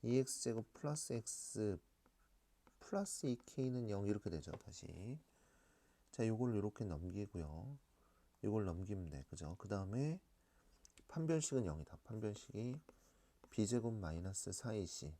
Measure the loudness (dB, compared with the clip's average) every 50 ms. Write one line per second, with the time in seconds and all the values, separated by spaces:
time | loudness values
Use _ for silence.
0 | 2 6 6 6 4 4 0 -2 0 0 0 0 -2 -6 _ -6 -2 -2 -2 -2
1 | -2 -2 -2 -4 -2 -4 -8 -6 -8 -6 -2 2 2 2 2 0 _ _ _ _
2 | _ -20 _ _ _ _ _ _ _ _ _ _ _ -20 _ _ -8 -2 0 0
3 | 0 0 -4 -2 0 0 0 0 -4 -8 -2 0 0 2 2 0 0 0 2 2
4 | 4 4 2 2 2 -2 -2 -2 -4 -4 -8 -8 -10 -12 -14 -12 -10 -10 -10 -8
5 | -6 -6 -6 -8 -10 _ _ _ -20 _ _ -20 _ _ _ _ _ _ _ _
6 | _ _ 0 2 4 4 4 4 4 4 4 4 2 2 0 0 -2 -2 -2 -2
7 | -2 -4 -2 -2 -4 -4 -2 -4 -4 -4 -4 -6 -8 -8 -10 -12 -14 _ _ _
8 | _ _ _ _ _ _ _ _ 0 2 2 4 2 2 0 0 -2 -2 -2 -2
9 | -2 -4 -4 -6 -8 -8 -8 -6 -6 -6 -6 -6 -4 -2 0 0 0 0 0 2
10 | 2 2 0 -2 _ _ -20 _ _ _ _ -20 _ -20 -20 _ -20 -20 _ -20
11 | -20 -6 -2 0 2 4 4 4 4 4 4 4 4 4 0 -2 -4 -8 -12 -18
12 | _ -8 -6 -2 -2 -2 -2 -4 -10 -8 -4 -4 -2 -2 -4 -6 -8 -14 -20 -20
13 | -20 -20 _ -20 -20 _ _ _ -20 -4 2 2 4 4 4 2 2 2 0 0
14 | 0 -2 -2 0 -2 -2 -4 -4 -4 -4 -6 -4 -2 -2 0 0 0 -2 -4 -6
15 | -6 -8 -8